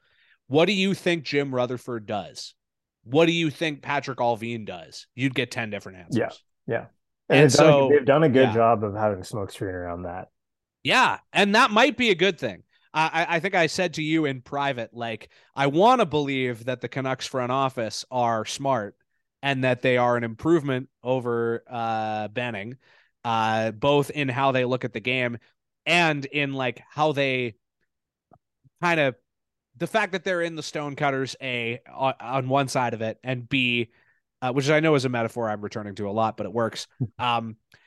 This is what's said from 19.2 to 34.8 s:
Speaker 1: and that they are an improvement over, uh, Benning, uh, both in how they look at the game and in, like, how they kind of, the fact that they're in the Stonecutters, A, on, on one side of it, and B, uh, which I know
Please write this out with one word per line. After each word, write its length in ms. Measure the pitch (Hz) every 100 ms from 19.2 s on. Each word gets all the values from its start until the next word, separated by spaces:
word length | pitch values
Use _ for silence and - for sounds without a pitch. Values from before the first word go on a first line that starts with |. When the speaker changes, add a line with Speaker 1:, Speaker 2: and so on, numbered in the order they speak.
| _ _
Speaker 1:
and 220 | 139 135
that 180 | 131 123
they 160 | 131 123
are 200 | 123 120
an 60 |
improvement 640 | 117 113 160 170 139 127 135 _
over, 600 | 123 131 120 117 117 117 -
uh, 600 | 120 113 113 110 107 107
Benning, 500 | 107 123 107 107 135 _ _ _ _
uh, 480 | 120 113 110 110 113
both 400 | 110 143 143 139
in 180 | 151 135
how 220 | 123 139
they 140 | 131 123
look 200 | 127 123
at 80 |
the 60 | 113
game 400 | 123 127 123 117 - _ _ _ -
and 380 | 170 165 147 135
in, 280 | 147 143
like, 280 | 135 127 - -
how 220 | 143 156
they 440 | 139 139 131 120 - _ _ _ _ _ _ _ _ _ _ _ _
kind 180 | 175 165
of, 160 | 139 120 _ _ _ _ _ -
the 100 | 170
fact 240 | 220 208
that 100 | 185
they're 180 | 196 180
in 140 | 170 160
the 80 |
Stonecutters, 720 | - 160 147 139 147 135 135 -
A, 380 | 131 123 117 120 -
on, 220 | 62 135 -
on 300 | 113 135 131
one 180 | 139 131
side 260 | 139 120
of 80 | 113
it, 180 | 110 107
and 240 | 127 127 117
B, 440 | 139 123 120 113 _ _ _ _ _
uh, 100 | 127
which 180 | 127 135
I 100 |
know 160 | 151